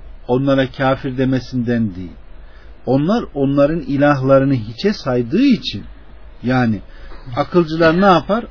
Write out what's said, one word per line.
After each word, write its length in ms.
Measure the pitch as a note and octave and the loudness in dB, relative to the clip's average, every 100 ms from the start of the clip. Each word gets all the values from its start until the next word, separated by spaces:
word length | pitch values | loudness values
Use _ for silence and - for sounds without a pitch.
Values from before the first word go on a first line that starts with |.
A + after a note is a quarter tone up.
| - - - | -8 -14 -2
onlara 420 | B2+ C#3 C3+ B2+ | 0 2 2 0
kafir 480 | - C3+ C3 C#3 B2+ | 0 -2 0 -4 -2
demesinden 760 | C3 C3 - B2+ A#2 A#2+ G#2+ | 0 0 -2 -4 -2 0 -2
değil. 220 | F2+ F2 - - - - - - - - | -4 -12 -14 -20 -20 -20 -20 -20 -12 -2
Onlar 380 | C3+ E3 A#3 - | 0 2 0 -2
onların 460 | C#3+ C#3 C#3+ C#3+ E3+ | -2 0 2 2 0
ilahlarını 720 | B2+ C#3 C#3+ C#3 C3 C3+ C3+ | -4 2 2 2 4 4 4
hiçe 380 | B2+ G#2+ A2+ G3+ | 0 -4 -4 -2
saydığı 540 | - C3+ B2 A#2 F#3 C#4+ | -2 -2 -2 0 2 4
için, 380 | G#3 - G2+ - - - - - - | 2 -2 -10 -12 -20 -20 -20 -20 -8
yani 380 | A#2 C3 A#2 G2 - - - - B2 A#2+ | -2 2 2 -2 -6 -18 -16 -16 -10 -6
akılcılar 640 | C#3+ F3+ D#3 D#3+ D#3+ E3+ | 0 0 2 2 2 4
ne 40 | |
yapar? 420 | G3+ E3 D#3+ A3+ G#3+ | 4 4 2 -4 -4